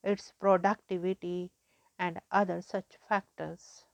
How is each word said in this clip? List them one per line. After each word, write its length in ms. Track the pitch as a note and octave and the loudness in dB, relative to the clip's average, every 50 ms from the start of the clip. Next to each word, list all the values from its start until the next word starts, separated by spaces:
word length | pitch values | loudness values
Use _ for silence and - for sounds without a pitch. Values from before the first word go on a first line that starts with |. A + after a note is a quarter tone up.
| - | 0
its 300 | F#3+ G#3 G3 - - _ _ | -2 -2 -2 -4 -18 _ _
productivity, 1120 | - G3 F#3+ F3+ F3+ G3 G#3+ - _ _ F#3+ F3+ E3+ F#3 F#3+ - - F3 F3 F3+ F3+ F3+ _ _ _ _ _ _ _ _ _ _ | 4 4 4 6 4 2 0 0 _ _ -6 -2 -2 -2 -4 -4 -4 -6 -6 -6 -6 -8 _ _ _ _ _ _ _ _ _ _
and 220 | G#3 F3 E3+ - _ _ | -6 -4 -4 -6 _ _
other 300 | - G3 G#3 F#3 F3 E3+ | 2 2 2 2 0 -6
such 360 | F#3 - - G3 F#3 _ - _ _ - | -6 -6 -8 -8 -8 _ -20 _ _ -2
factors. 760 | G#3+ G3 F#3+ _ _ - D#3+ D#3 E3 F3 - - - - - _ | -2 -2 -2 _ _ -10 -10 -10 -10 -12 -16 -20 -20 -20 -20 _